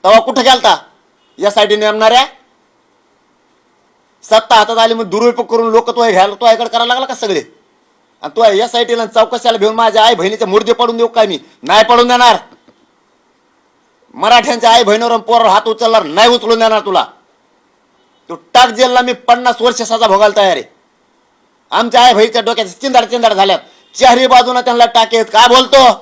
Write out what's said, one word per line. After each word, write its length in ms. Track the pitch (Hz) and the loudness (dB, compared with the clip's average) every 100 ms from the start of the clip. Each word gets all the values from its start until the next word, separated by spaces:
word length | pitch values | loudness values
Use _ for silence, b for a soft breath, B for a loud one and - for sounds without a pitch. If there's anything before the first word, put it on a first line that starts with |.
तवा 160 | 185 226 | 4 4
कुठं 240 | 226 254 | 2 -2
गेलता? 320 | 247 254 220 165 - _ _ _ _ - | 0 2 2 -2 -6 _ _ _ _ -6
एसआयटी 360 | 196 208 208 208 | -4 -2 0 0
नेमणाऱ्या, 500 | 214 214 220 247 269 _ _ _ _ _ _ _ _ _ _ _ _ _ _ _ _ _ _ _ | -2 0 2 2 0 _ _ _ _ _ _ _ _ _ _ _ _ _ _ _ _ _ _ _
सत्ता 320 | - 220 220 226 | -2 -2 2 0
हातात 220 | 208 233 | 0 0
आली 160 | 226 | 0
मग 120 | 226 208 | -2 -4
दुरुपयोग 400 | 202 240 240 233 | -2 -2 -2 -4
करून 220 | 226 226 | -2 0
लोक 180 | 220 226 | -2 -2
तो 100 | 233 | -2
घ्यायला, 320 | 233 185 196 | 0 2 0
तो 120 | 202 240 | 0 0
याकडे 240 | 226 233 | 0 -2
करायला 160 | 233 233 | -4 -4
लागला 200 | 247 269 | -4 -6
का 100 | - | -8
सगळे? 260 | 220 170 117 _ _ _ _ _ _ _ | -6 -6 -8 _ _ _ _ _ _ _
आणि 120 | - - | -12 0
तो 80 | 226 | 0
एसआयटीला 600 | 196 233 240 240 233 220 | 2 -2 -4 -4 -4 -4
चौकशाला 500 | 233 233 240 226 226 | -2 -2 -2 -2 0
घेऊन 180 | 208 220 | -2 0
माझ्या 280 | 226 214 220 | 0 2 2
आई 100 | 226 | 0
बहिणीचे 300 | 185 214 214 | -4 -4 -2
मुर्दे 280 | 202 220 | -2 0
पडून 240 | 233 240 233 | -2 -2 -2
देऊ 100 | 233 | -4
काय? 180 | 226 208 | -2 -2
मी 100 | 156 b b | -4 b b
नाही 200 | 139 202 220 | -2 0 2
पडून 220 | 240 240 | 2 2
देणार. 300 | 247 247 196 - _ _ _ _ _ _ _ _ _ _ _ _ _ _ _ _ - | 2 2 2 -4 _ _ _ _ _ _ _ _ _ _ _ _ _ _ _ _ -6
मराठ्यांच्या 560 | 196 240 240 240 226 | 0 2 0 -2 2
आई 120 | 233 | 2
बहिणीवर 280 | 214 214 233 | 2 0 0
आणि 100 | 233 | -4
पोरावर 260 | 226 233 220 | 0 0 2
हात 180 | 202 226 | 2 -2
उचलणार 360 | 220 226 226 165 | -4 0 0 -2
नाही, 240 | 165 233 | 0 2
उचलून 300 | 240 214 226 | 0 -2 0
देणार 260 | 226 220 202 | 0 -2 -2
तुला. 200 | 180 117 _ _ _ _ _ _ _ _ _ _ _ _ | -4 -4 _ _ _ _ _ _ _ _ _ _ _ _
तो 60 | 165 _ | -18 _
टाक 160 | 247 247 | -2 0
जेलला 300 | 220 254 247 | 0 0 0
मी 120 | 247 | -2
पन्नास 480 | 247 - 247 247 233 | -6 -2 0 0 -2
वर्ष 200 | 233 233 | -4 -4
सजा 260 | 226 226 220 | -6 -2 0
भोगायला 280 | 196 214 202 | 2 2 2
तयार 180 | 196 160 | 0 -2
आहे. 80 | 110 _ _ _ _ _ _ _ _ _ _ | -8 _ _ _ _ _ _ _ _ _ _
आमच्या 300 | 175 233 233 | -4 -4 0
आई 120 | 247 | 0
बहिणीच्या 280 | 214 220 233 | 2 0 -2
डोक्यात 260 | 214 226 196 180 | -4 -6 -8 -8
चिंदाड 240 | 269 254 226 | -2 -2 -2
चिंदाड 280 | 240 233 | -2 -2
झाल्यात, 260 | 196 196 175 - b b - | 0 -2 -2 -6 b b 0
चारही 320 | 254 247 262 | 2 2 4
बाजूला 340 | 247 233 247 | 4 2 -2
त्यांना 240 | 247 240 233 | -2 0 2
टाके 300 | 233 220 226 | 2 0 -2
आहेत. 140 | 220 | 0
काय 160 | 214 240 | 0 2
बोलतो? 360 | 254 254 277 254 196 | 2 4 4 4 2